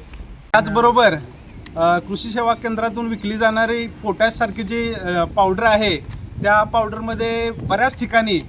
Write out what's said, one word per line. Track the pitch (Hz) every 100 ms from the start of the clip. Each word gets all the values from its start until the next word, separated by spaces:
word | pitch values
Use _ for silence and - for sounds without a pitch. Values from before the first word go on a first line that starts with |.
| - - - - -
त्याचबरोबर, | 214 214 208 240 233 226 160 127 - - - - 165
अ, | 170 175
कृषी | - 196 233
सेवा | 226 233
केंद्रातून | 226 233 226 226 214 233
विकली | 226 202 214
जाणारी | 220 220 226 233 233
पोटॅशसारखी | - 208 175 226 226 226 185
जी, | 196 233 233
अ, | 220 180 180
पावडर | 165 - 190 190
आहे, | 233 214 214 151 - - - -
त्या | 202 208
पावडरमध्ये | 214 233 214 220 226 220 226 226 226
बऱ्याच | 226 - 196 254 -
ठिकाणी, | 240 226 220 175